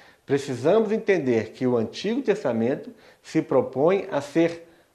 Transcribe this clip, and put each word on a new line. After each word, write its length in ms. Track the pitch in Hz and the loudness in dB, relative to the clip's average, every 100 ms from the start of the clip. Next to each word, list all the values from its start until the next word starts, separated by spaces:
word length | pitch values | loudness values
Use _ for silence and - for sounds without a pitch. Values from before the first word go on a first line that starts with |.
| - _ | -20 _
precisamos 680 | - 139 143 123 139 214 214 | -2 -2 -2 -2 2 2 2
entender 600 | 220 - 185 131 117 110 | -2 0 0 2 0 0
que 140 | - 127 | -2 0
o 100 | 120 | 0
Antigo 460 | 110 - 196 240 | -2 -4 -4 -2
Testamento 720 | 269 190 139 113 117 160 - - - _ | 0 -2 0 0 0 -2 -8 -20 -20 _
se 180 | - 156 | -4 -4
propõe 640 | 156 135 117 131 156 196 - | 2 0 0 0 2 0 -2
a 100 | 143 | -6
ser 460 | - 160 165 - - _ _ | -2 0 0 -2 -16 _ _